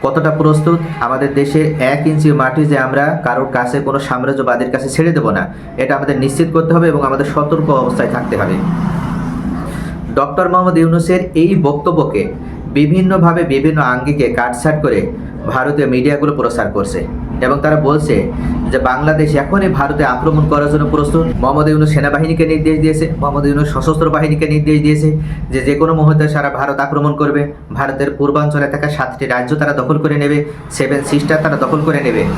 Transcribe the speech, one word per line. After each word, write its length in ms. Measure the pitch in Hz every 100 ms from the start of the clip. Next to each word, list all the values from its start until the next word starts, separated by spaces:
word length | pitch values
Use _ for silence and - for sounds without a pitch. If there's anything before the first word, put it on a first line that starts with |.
কতটা 260 | 135 156 151 156
প্রস্তুত, 380 | 156 151 156 165 156 151
আমাদের 300 | 120 131 139
দেশের 320 | 139 139 156 151 151 127
এক 80 | 143 160
ইঞ্চি 180 | 151 156 147
মাটি 220 | 131 156 147
যে 60 | 139 131
আমরা 180 | 135 147 165 123
কারোর 220 | 127 127 127
কাছে, 200 | 123 143 135
কোনো 120 | 139 -
সাম্রাজ্যবাদীর 640 | 127 131 135 127 120 123
কাছে 140 | 131 131
ছেড়ে 180 | - 165 156
দেবো 140 | 113
না, 120 | 98 92 - - -
এটা 100 | 131 139
আমাদের 180 | 139 127
নিশ্চিত 240 | 135 160 160
করতে 180 | 165 160
হবে 120 | 165 165
এবং 80 | 147 135
আমাদের 180 | 135 143
সতর্ক 340 | 151 147 156 151 135
অবস্থায় 280 | 127 - 120
থাকতে 200 | 123 - 107
হবে। 200 | 95 95 - - - - - - - - - - - - - - - 120
ডক্টর 280 | 143 - 180
মোহাম্মদ 240 | 180 180 170
ইউনূসের 420 | 165 165 165 180 185 160
এই 80 | 175 180 143
বক্তব্যকে 560 | 147 - - - 104 90 - - - - 143
বিভিন্নভাবে 680 | 151 185 185 185 170 170 147
বিভিন্ন 240 | 135 156 156 127
আঙ্গিকে 340 | 127 131 147 117 123
কাটছাঁট 380 | 123 - 156 151
করে 180 | 143 104 95 - - - -
ভারতীয় 400 | 131 135 147 131
মিডিয়াগুলো 460 | 127 139 143 147
প্রচার 380 | 143 120 120 101
করছে 360 | 98 - 90 78 - - -
এবং 200 | 127 143
তারা 140 | 156 151
বলছে 560 | 143 151 147 104 - - - - -
যে 80 | 127
বাংলাদেশ 580 | 123 131 151 156 151 143
এখনই 320 | 143 196 190
ভারতে 360 | 135 143 147
আক্রমণ 440 | 139 123 156 151 147
করার 220 | 147 147
জন্য 160 | 151 147
প্রস্তুত। 400 | 147 143 165 165 -
মোহাম্মদ 280 | 127 147 151
ইউনূস 220 | 151 151
সেনাবাহিনীকে 560 | 147 147 143 160 165 160
নির্দেশ 340 | 156 156 151
দিয়েছে, 320 | 156 156 156 156
মোহাম্মদ 280 | 143 143 143
ইউনূস 260 | 143 147
সশস্ত্র 380 | 165 160 156 160
বাহিনীকে 360 | 156 156 151 156
নির্দেশ 340 | 151 151 151
দিয়েছে 360 | 151 151 156 156 - - -
যে 100 | 131
যে 140 | 127
কোনো 200 | 143 165
মুহূর্তে 340 | 160 156 151 151
সারা 220 | 151 139
ভারত 300 | 131 139 139
আক্রমণ 360 | 139 147 147 147
করবে, 360 | 147 143 147 - -
ভারতের 380 | 104 139 139 143
পূর্বাঞ্চলে 580 | - 143 147 147 147 143
থাকা 200 | 143 147
সাতটি 380 | 151 127 - 135
রাজ্য 300 | 123 127 151
তারা 160 | 147
দখল 260 | 131 127 156
করে 180 | 151 147
নেবে, 280 | 143 147 147 - -
সেভেন 340 | - 131 143
সিস্টার 340 | 139 143 147 156
তারা 140 | 156 147
দখল 240 | 131 156
করে 160 | 156 143
নেবে। 240 | 131 110 95